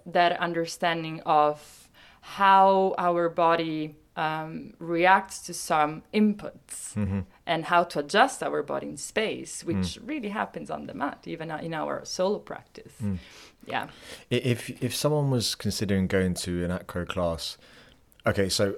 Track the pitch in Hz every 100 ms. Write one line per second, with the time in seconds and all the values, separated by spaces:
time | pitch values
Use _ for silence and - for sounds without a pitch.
0 | 180 180 170 175 175 170 165 - 175 165
1 | 160 160 - 151 151 151 - - - _
2 | - _ - - 196 196 190 190 190 -
3 | 175 170 170 165 165 165 160 156 156 151
4 | _ - 156 156 160 160 139 - 165 170
5 | 180 196 196 - - 170 - 160 151 156
6 | - 214 214 208 - - - - - 104
7 | 98 98 87 _ - 160 160 175 175 156
8 | 147 202 277 - 151 147 143 139 190 -
9 | - - 214 131 - - - 98 92 -
10 | 226 302 208 - - - - 156 - -
11 | 143 - 170 165 160 156 165 160 147 143
12 | - - 185 208 - - - - - -
13 | 107 90 - - - _ - 123 - -
14 | - - - 123 127 117 - 117 123 -
15 | 147 151 143 123 104 - 107 - 101 98
16 | 95 95 92 87 - 87 87 90 - 90
17 | 87 92 87 82 - - - - - _
18 | _ _ - 101 95 - 101